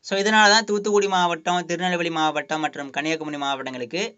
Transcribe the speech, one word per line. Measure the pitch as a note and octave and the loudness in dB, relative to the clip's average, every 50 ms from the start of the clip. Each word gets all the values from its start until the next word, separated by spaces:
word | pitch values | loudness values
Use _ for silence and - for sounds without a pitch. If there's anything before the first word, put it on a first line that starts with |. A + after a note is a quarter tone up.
| _ | _
So | - G3+ | -4 -4
இதனால | G3 G3 G#3+ A3 A3 G#3+ G3+ | 0 0 4 4 6 6 8
தான் | G#3 A3+ A3 G#3 | 6 4 4 2
தூத்துக்குடி | G#3 G#3 G3+ G#3+ G#3 G3+ G3 G3 | -2 -2 0 2 2 2 2 2
மாவட்டம், | F#3+ F3+ F3+ F3 E3+ D#3+ D#3+ F3+ F3+ F3 F3 | 2 2 2 2 0 -2 -2 -2 -2 -2 -2
திருநெல்வேலி | F3 F3 E3+ F#3 F3+ F3+ E3+ E3+ E3+ | -4 -4 -2 -2 -2 0 0 -2 -2
மாவட்டம் | E3 D#3+ D#3 D#3 D3 D3+ C#3+ - D#3 D#3 D#3 | 0 0 0 0 0 -2 -4 -4 -4 -2 -2
மற்றும் | C#3+ - D3+ C#3 C#3 | -4 -4 -6 -12 -8
கன்னியாகுமரி | C3 C#3 D3 D#3 D#3+ D#3+ D#3 D3+ D3 C#3+ | -6 -6 -4 -4 -4 -4 -6 -8 -6 -4
மாவட்டங்களுக்கு | C#3+ C#3 C#3 C3 C3 C3 C3 B2+ B2 A2+ D#3+ F3 G#3 A#3 - | -4 -4 -4 -4 -6 -10 -8 -8 -10 -8 -6 -6 -6 -6 -8